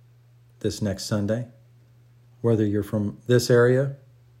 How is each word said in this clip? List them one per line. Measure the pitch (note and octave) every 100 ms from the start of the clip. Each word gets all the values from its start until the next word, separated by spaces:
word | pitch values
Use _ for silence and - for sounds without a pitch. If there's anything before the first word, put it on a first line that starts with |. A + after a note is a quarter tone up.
| _ _ _ _ _ _
this | G#2 -
next | G#2 F#2 -
Sunday, | G#2+ G2+ A2+ B2 - _ _ _ _ _ _ _ _
whether | A#2 G#2+ G#2+
you're | G#2
from | G2 G#2+ G#2 - -
this | B2 A#2+
area | A#2+ A#2+ B2+ C#3 - _ _ _ _